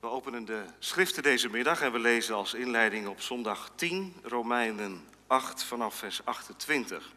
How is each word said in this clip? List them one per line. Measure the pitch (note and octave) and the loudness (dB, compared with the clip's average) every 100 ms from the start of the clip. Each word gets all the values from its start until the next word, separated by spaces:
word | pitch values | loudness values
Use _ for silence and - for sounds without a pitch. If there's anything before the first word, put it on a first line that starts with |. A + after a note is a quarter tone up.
| A#2 | -4
We | |
openen | B2+ B2+ A#2+ | -6 -6 -8
de | A2 A2 F#2+ - | -6 -6 -6 -10
schriften | - - F3+ - | -6 2 2 4
deze | C#3+ B2+ A#2 | 4 6 4
middag | A2 B2+ E3 | 2 2 4
en | C#3+ | 2
we | A#2 | 4
lezen | A#2 A#2 A2+ | 4 4 4
als | G#2+ F#2+ | -2 -2
inleiding | A2+ B2+ A#2 A2+ G#2+ G2+ | -4 0 4 4 4 -6
op | F#2+ | -8
zondag | - B2 A2 G#2 - | -6 -4 -2 -4 -6
tien, | - E3+ F3+ F#3+ F3 | -4 -2 -2 -4 -10
Romeinen | - A#2+ A#2 A#2+ A2+ G#2+ G#2 F#2 D2+ - - | -4 -2 2 2 2 0 -6 -8 -14 -20 2
acht | C3 B2+ - | 2 2 -8
vanaf | - A#2+ A2+ | -6 -2 -4
vers | - G#2 - | -4 -8 -6
achtentwintig. | - A2 - G#2 - D3+ A2+ F2 - | -4 -6 -8 -12 0 0 0 -8 -10